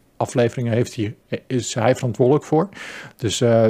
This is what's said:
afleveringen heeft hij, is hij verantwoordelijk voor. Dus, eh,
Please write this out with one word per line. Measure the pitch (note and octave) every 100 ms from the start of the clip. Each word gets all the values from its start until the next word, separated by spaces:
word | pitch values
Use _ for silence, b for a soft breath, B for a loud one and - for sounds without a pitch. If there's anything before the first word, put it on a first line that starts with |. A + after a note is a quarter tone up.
| _ -
afleveringen | C3 C3 A#2 - A#2+
heeft | A2+ A#2+ -
hij, | G#2+ - _ - -
is | C3 A2
hij | B2 A2+
verantwoordelijk | B2+ B2 G#2 B2+ D3
voor. | - D#3 G3 - B B B B
Dus, | A2+ -
eh, | A#2+ A2+